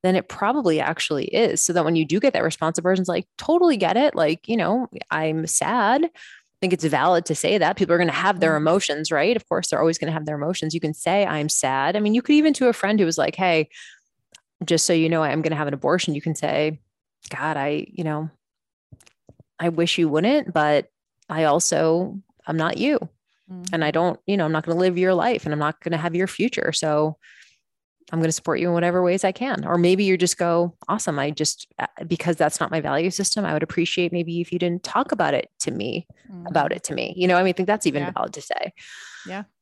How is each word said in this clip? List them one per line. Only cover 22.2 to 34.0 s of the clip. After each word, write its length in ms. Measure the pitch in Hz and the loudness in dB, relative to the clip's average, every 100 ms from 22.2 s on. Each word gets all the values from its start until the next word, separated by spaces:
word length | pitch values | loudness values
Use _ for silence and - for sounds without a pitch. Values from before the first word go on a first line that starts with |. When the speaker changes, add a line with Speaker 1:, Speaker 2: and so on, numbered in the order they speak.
| _ _ - | _ _ -6
Speaker 1:
I'm 120 | 160 | -2
not 200 | 160 - | -2 -2
you. 220 | 254 294 170 _ _ _ _ 185 180 | 0 -2 -4 _ _ _ _ -14 -6
And 100 | 175 | -2
I 40 | 151 | 0
Speaker 2:
Mm-hmm. 60 | |
Speaker 1:
don't, 260 | 160 175 - - | 2 0 -2 -2
you 100 | 196 | 0
know, 80 | 156 | 0
I'm 60 | |
not 140 | 160 160 | 0 0
gonna 140 | 165 | 2
live 180 | 185 175 | 2 2
your 160 | 185 180 | 2 2
life 300 | 208 240 - | 2 -2 -2
and 80 | |
I'm 60 | 151 | -2
not 200 | 147 - | -2 -2
gonna 160 | - 165 | -4 -2
have 180 | 170 170 | -2 -2
your 120 | 190 | -2
future. 440 | - 240 - - | -2 -2 0 -2
So 460 | 156 156 151 156 156 - - - _ _ _ _ _ - | -2 0 0 0 -4 -18 -20 -20 _ _ _ _ _ -8
I'm 80 | 165 | -2
gonna 100 | 165 | 0
support 280 | 160 - 156 | -2 -2 -2
you 60 | 175 | 0
in 40 | |
whatever 280 | 170 175 180 | 0 2 2
ways 200 | 180 190 | 2 2
I 80 | 190 | 0
can." 340 | 190 262 247 147 | -2 -6 -4 0
Or 120 | 175 | 2
maybe 260 | 175 185 | 4 4
you 140 | 202 185 | 4 2
just 200 | 175 - | 2 0
go, 380 | 170 170 175 - - | 0 2 0 -4 -6
"Awesome. 320 | 208 - 143 | -4 -2 -2
I 120 | 143 | -4
just, 360 | 151 151 - - - | -2 -4 -4 -14 -8
uh, 80 | - - 165 | -8 -8 -6
because 280 | 170 170 165 | -4 -2 2
that's 220 | 156 - | 0 0
not 120 | 165 | -2
my 80 | 160 | -2
value 280 | 147 139 175 | -2 -2 -2
system, 340 | 180 190 - 196 | -2 -4 -2 -2
I 80 | |
would 100 | 156 | -2
appreciate 480 | 160 - 170 - | -2 -2 -2 0